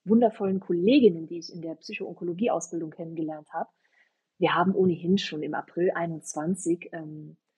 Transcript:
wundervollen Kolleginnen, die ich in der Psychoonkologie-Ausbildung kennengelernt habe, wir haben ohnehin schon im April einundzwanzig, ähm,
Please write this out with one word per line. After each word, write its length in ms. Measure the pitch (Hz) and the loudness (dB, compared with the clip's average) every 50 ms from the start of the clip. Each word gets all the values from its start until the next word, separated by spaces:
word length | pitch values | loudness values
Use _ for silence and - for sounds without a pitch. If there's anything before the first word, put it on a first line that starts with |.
| _ | _
wundervollen 540 | 180 214 233 240 214 208 - 202 190 190 190 | 4 4 6 6 4 2 2 -2 -2 -2 -2
Kolleginnen, 680 | - - 185 170 175 208 262 302 240 202 170 165 160 160 | -2 -2 -2 2 4 6 6 8 8 6 4 4 -6 -10
die 100 | 170 170 | -12 -12
ich 140 | 165 - - | -12 -14 -14
in 80 | 175 160 | -12 -12
der 140 | 165 160 | -12 -12
Psychoonkologie-Ausbildung 1120 | 156 _ - 208 - 196 - 175 - 185 175 175 175 220 247 - 170 165 - - 170 165 156 | -12 _ -14 -12 -10 -10 -12 -10 -8 -6 -6 -4 -2 0 0 0 -2 -4 -6 -8 -8 -8 -8
kennengelernt 640 | 156 - 170 165 165 160 160 151 156 151 151 _ - | -10 -12 -12 -10 -8 -6 -6 -6 -6 -10 -14 _ -8
habe, 180 | 165 214 - _ _ _ _ _ _ _ _ _ _ _ _ _ _ | -8 -8 -8 _ _ _ _ _ _ _ _ _ _ _ _ _ _
wir 180 | 175 165 - | 0 2 2
haben 180 | 160 175 185 190 | 4 4 4 4
ohnehin 440 | - 185 185 170 165 175 170 190 196 | 4 4 4 4 2 2 2 2 2
schon 260 | - - 160 151 151 | 2 -2 -6 -6 -6
im 100 | 147 151 | -4 -6
April 380 | 151 151 - - 175 175 185 - | -6 -8 -8 -4 0 0 0 0
einundzwanzig, 960 | 175 170 170 165 156 - - - 151 151 165 190 185 - 170 170 170 - - - | -2 -4 -4 -6 -8 -10 -10 -8 -4 -2 -2 -2 -2 -2 -2 -2 -2 -4 -14 -14
ähm, 440 | 170 160 156 156 151 151 151 160 _ _ _ _ | -14 -12 -12 -14 -14 -16 -16 -20 _ _ _ _